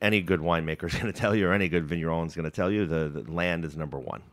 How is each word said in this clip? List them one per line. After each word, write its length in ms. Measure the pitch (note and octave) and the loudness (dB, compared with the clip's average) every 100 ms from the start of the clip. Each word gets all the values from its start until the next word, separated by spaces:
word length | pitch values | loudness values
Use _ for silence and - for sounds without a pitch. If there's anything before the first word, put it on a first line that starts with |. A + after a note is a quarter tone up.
any 180 | G#2 G#2 | 4 4
good 200 | F2 F2+ | 4 2
winemaker 440 | D#2+ E2+ D#2+ D#2 | 4 0 0 -4
is 100 | E2+ | -4
<laughs> 40 | - | -2
gonna 140 | A2+ | -4
tell 220 | - A2 | 0 2
you, 140 | G#2+ F#2 | 4 4
or 40 | |
any 140 | G2 F#2 | 2 2
good 160 | E2+ D2+ | 0 0
vigneron 400 | E2+ D#2+ E2 E2 | -2 -2 -2 -2
is 80 | E2+ | -4
gonna 140 | D#2 | -6
tell 200 | - F#2 | -2 0
you, 140 | G#2 E2+ | 0 0
the, 220 | D#2+ D#2 | 0 -2
the 220 | D2 A1 | -4 -6
land 320 | E2 F2 E2+ | -2 0 0
is 100 | D#2+ D2+ | -4 -6
number 220 | D2+ C#2 | -8 -8
one. 240 | - - - | -10 -12 -14